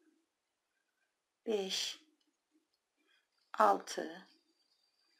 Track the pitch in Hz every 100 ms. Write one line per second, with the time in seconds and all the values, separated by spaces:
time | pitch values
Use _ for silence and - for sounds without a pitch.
0 | _ _ _ _ _ _ _ _ _ _
1 | _ _ _ _ - 214 190 180 - -
2 | - _ _ _ _ _ _ _ _ _
3 | _ _ _ _ _ - 214 196 - -
4 | 156 175 190 - _ _ _ _ _ _
5 | _